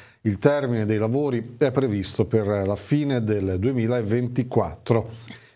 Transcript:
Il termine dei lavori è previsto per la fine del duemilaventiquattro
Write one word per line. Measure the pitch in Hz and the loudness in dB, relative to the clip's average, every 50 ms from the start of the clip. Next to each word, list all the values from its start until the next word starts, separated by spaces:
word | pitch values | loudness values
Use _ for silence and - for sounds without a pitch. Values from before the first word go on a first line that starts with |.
| - - _ _ | -20 -20 _ _
Il | - 110 98 98 | -2 -2 0 4
termine | - 143 143 143 135 120 120 110 107 | 4 2 4 2 0 0 0 0 0
dei | 104 110 | 0 0
lavori | 104 110 113 123 143 147 139 120 113 113 - - | 2 2 0 0 0 0 0 -2 -2 -4 -4 -2
è | - 147 131 | 0 0 2
previsto | 123 139 135 117 104 98 95 - - - 107 | 2 2 0 0 0 -2 -4 -4 -2 -2 0
per | - 113 110 101 | 2 2 2 2
la | 101 104 101 95 98 101 | 2 0 0 0 -2 -2
fine | 98 - - 147 147 147 139 131 120 110 | -4 -2 -2 0 0 0 0 0 0 0
del | 104 107 101 95 95 92 92 | 0 0 0 0 -2 -2 0
duemilaventiquattro | 101 131 135 120 113 113 123 123 110 101 113 123 123 120 123 131 120 127 - 117 95 87 - - - - 117 110 104 - - - - - - - - - _ | 0 0 0 0 0 0 0 0 0 0 0 0 0 -2 -2 -4 -2 0 0 0 0 0 -4 -6 0 2 2 2 2 -2 -10 -16 -18 -18 -20 -20 -20 -20 _